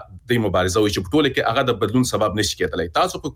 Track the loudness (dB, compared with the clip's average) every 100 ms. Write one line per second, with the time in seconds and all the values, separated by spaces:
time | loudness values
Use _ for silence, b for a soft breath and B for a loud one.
0 | -2 -18 -2 0 2 0 2 2 2 0
1 | 0 2 2 0 0 0 0 0 0 2
2 | 0 0 0 0 -2 -2 -4 -4 -4 0
3 | -2 -2 -8